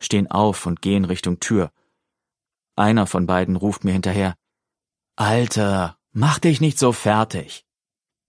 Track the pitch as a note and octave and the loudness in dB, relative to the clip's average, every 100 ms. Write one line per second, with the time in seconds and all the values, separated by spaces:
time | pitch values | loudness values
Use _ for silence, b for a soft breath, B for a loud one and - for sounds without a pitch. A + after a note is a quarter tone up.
0 | - G#2 F#2+ G2 G#2+ F#2 F2 E2+ F#2+ G2+ | -2 0 0 2 2 0 -4 -4 0 0
1 | F#2 F2+ F2+ F2 - G#2 E2 - _ _ | 0 -4 -4 -6 0 0 0 -6 _ _
2 | _ _ _ _ _ _ _ - G#2 A2+ | _ _ _ _ _ _ _ 0 2 2
3 | G2 F#2 F2 F#2 F#2 F#2 G2+ G2 G2 F#2 | 2 0 0 0 0 0 -2 -2 -2 -2
4 | F#2 G2+ F#2+ F2+ _ _ _ _ _ _ | 0 -2 -2 -4 _ _ _ _ _ _
5 | _ - G#2+ A#2 A#2+ A2 G2+ F#2+ E2+ - | _ -4 0 0 0 0 0 0 -4 -8
6 | _ G#2+ D3 D3 E3+ C#3 D#3 - B2+ A2+ | _ -2 0 2 0 2 0 2 0 2
7 | G#2+ G#2+ A2 F2+ C#2+ - _ _ _ _ | 0 0 0 -6 -10 -18 _ _ _ _
8 | _ _ | _ _